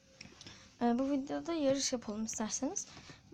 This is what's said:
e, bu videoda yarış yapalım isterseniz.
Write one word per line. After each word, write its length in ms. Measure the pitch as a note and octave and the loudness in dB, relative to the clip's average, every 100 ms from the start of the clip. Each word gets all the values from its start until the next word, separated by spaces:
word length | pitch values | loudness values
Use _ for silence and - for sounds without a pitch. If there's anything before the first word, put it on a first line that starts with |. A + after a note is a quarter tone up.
| - - - - - - - - | -20 -20 -18 -16 -18 -18 -16 0
e, 160 | A#3+ A#3+ | 4 4
bu 120 | C4+ | 4
videoda 420 | C#4+ C#4 C#4+ D4 | 2 0 -4 -2
yarış 400 | E4 C#4 C#4 C4+ | 2 4 4 2
yapalım 320 | B3 A3+ G#3 | -2 -2 -4
isterseniz. 600 | A3 - G#3+ - C4 G4+ - - - - - | -4 -2 -2 0 -2 -2 -6 -12 -16 -18 -20